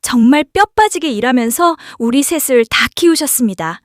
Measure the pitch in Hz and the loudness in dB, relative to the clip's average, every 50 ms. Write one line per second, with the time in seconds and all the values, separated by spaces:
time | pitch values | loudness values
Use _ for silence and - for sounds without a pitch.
0 | - - - 240 226 240 285 294 302 _ _ 370 403 - _ - 427 427 - 349 | -6 -2 0 2 4 4 4 2 0 _ _ -2 -2 0 _ 0 0 0 0 -4
1 | 302 311 240 202 220 247 254 254 233 226 226 - 349 339 330 - - - - - | -4 -4 -4 -2 -2 0 0 0 0 -2 -2 0 0 0 0 -2 -10 -20 -12 -6
2 | 233 226 240 277 285 - 349 311 277 - 262 240 226 226 - - - - _ - | -4 0 0 0 0 0 -2 -4 -2 0 2 2 2 2 -2 -2 -2 -4 _ 0
3 | 349 339 330 302 311 269 - - 247 214 190 - 165 160 170 - | 0 0 0 0 -2 -4 -2 -2 -2 -2 -4 -4 -8 -8 -8 -10